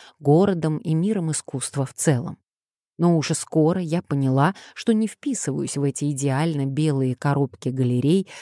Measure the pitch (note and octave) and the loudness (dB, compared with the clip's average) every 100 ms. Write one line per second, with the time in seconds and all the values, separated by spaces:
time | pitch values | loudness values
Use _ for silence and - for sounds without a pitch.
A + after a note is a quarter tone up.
0 | - _ C#3+ D3+ G3+ F3+ D#3 D3+ - D#3+ | -20 _ 4 4 4 2 -2 -2 -2 0
1 | F#3 G#3+ D#3+ D3+ - C3+ - C#3 C3 - | 0 -2 -2 -6 -6 -10 -8 -6 -6 -2
2 | - B2+ - - _ _ _ _ _ - | 0 0 -2 -12 _ _ _ _ _ 0
3 | E3+ E3+ C#3 D#3+ - D#3+ D#3 F3+ E3+ E3 | 2 2 0 -4 -2 2 2 2 -2 -4
4 | - C#3+ C3+ C3 D3+ F#3+ - - - A3 | -2 0 2 4 2 0 -12 -8 0 0
5 | A3 - D4 C4 - C#3 C#3+ - C#3 - | 0 -4 -6 -4 -4 -4 -4 -2 -2 -2
6 | D3 C#3 C#3 C3+ D#3+ D3+ C#3 C3+ D#3 C3+ | -4 -2 -2 0 0 -2 -2 0 0 2
7 | C3 B2 C#3+ C#3 C#3 - B2+ C3 B2 B2 | 0 -2 0 0 -2 -4 -6 0 0 2
8 | C#3 F#3+ F#3+ - | 2 2 0 -10